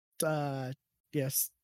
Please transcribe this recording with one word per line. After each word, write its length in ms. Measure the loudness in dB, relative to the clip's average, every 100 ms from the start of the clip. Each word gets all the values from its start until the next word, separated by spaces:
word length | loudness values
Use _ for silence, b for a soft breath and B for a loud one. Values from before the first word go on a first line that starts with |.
| _ _
Uh, 500 | 2 2 0 -2 -6 -8 _ _ _
yes. 380 | -2 0 0 -2 -6